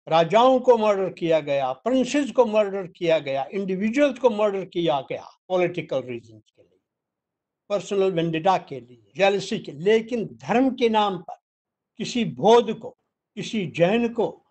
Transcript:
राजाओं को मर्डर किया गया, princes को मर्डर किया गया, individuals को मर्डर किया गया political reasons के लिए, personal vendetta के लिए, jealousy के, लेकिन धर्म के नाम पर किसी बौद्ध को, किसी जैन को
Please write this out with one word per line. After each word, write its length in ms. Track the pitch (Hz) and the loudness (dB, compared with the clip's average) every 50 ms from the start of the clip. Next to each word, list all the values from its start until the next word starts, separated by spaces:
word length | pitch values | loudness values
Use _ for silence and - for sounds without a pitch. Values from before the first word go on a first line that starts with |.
| - | -4
राजाओं 520 | 147 156 165 170 156 185 226 247 262 262 254 | 0 2 2 4 4 4 4 6 6 4 4
को 180 | 254 254 240 | 6 4 4
मर्डर 360 | 226 214 214 202 196 190 170 - | 4 4 2 0 0 -2 -4 -6
किया 260 | - 180 160 160 156 | -4 -2 0 0 0
गया, 320 | 147 143 139 139 131 127 131 | 0 0 -2 -2 -2 -2 -4
princes 580 | - - 226 262 262 247 247 277 294 277 220 | -4 -4 -2 0 0 0 0 -2 -2 -2 0
को 140 | - 254 240 | 2 2 2
मर्डर 420 | 214 214 214 208 196 190 196 180 | 2 2 0 0 0 -2 -6 -8
किया 320 | 147 - - 175 165 160 151 | -10 -10 -4 0 0 0 0
गया, 280 | 147 135 135 135 135 - | 0 -2 -4 -4 -4 -6
individuals 680 | - 196 202 185 185 180 214 220 233 285 294 277 247 - | -6 -6 -4 -4 -4 -2 -2 -2 0 2 0 0 0 2
को 100 | 269 233 | 0 0
मर्डर 360 | 208 208 214 208 196 196 175 | 2 2 0 -2 -2 -4 -8
किया 340 | 190 - 175 170 156 147 139 | -8 -6 -4 -2 -2 -2 -2
गया 280 | 131 - 139 - - - - _ _ | -4 -6 -10 -12 -12 -16 -20 _ _
political 540 | - 185 180 180 170 175 170 - - 160 135 | -4 -2 0 0 0 -2 -6 -8 -6 -6 -6
reasons 400 | 123 127 120 117 117 110 110 107 _ _ _ | -6 -6 -10 -12 -14 -16 -20 -20 _ _ _
के 60 | 110 | _
लिए, 180 | 101 _ 92 _ _ _ _ _ _ _ _ _ _ _ _ _ _ _ _ _ _ - | _ _ _ _ _ _ _ _ _ _ _ _ _ _ _ _ _ _ _ _ _ -4
personal 420 | 202 196 175 - 202 196 190 190 | -4 -4 -4 -2 0 0 0 2
vendetta 460 | 180 165 165 170 160 160 160 196 185 | 2 0 0 0 -2 0 2 2 2
के 220 | 170 175 - 143 127 | 0 -2 -6 -16 -16
लिए, 320 | 120 120 - - _ _ - | -16 -18 -20 -20 _ _ -4
jealousy 440 | 147 196 196 202 190 - - 226 175 | 0 2 2 2 0 -2 -4 -6 -8
के, 120 | - 170 | -8 -10
लेकिन 540 | 143 143 170 208 220 226 226 226 247 226 185 | -10 -4 0 2 2 2 0 -2 -6 -6 -6
धर्म 500 | - 117 - - 143 208 240 269 262 254 | -8 -12 -10 -4 0 2 2 2 2 0
के 140 | 247 240 226 | 0 0 2
नाम 280 | 220 214 208 202 185 | 2 2 0 0 -2
पर 180 | 170 170 - - - _ _ _ _ _ _ _ _ _ _ _ | -6 -8 -12 -18 -20 _ _ _ _ _ _ _ _ _ _ _
किसी 280 | - 202 - - 240 220 | -12 -10 -6 -4 -4 -4
बौद्ध 480 | 165 123 123 147 208 233 240 214 214 - | -4 -4 0 4 6 6 6 4 2 -4
को, 160 | - - 95 - _ _ _ _ _ _ _ - | -8 -10 -16 -18 _ _ _ _ _ _ _ -14
किसी 300 | 208 - - - 214 180 | -12 -10 -6 -6 -4 -6
जैन 460 | 139 - 160 170 180 220 240 233 226 233 | -4 0 2 2 4 4 2 0 -2 -2
को 320 | 240 196 - - - _ _ | -2 -4 -4 -4 -10 _ _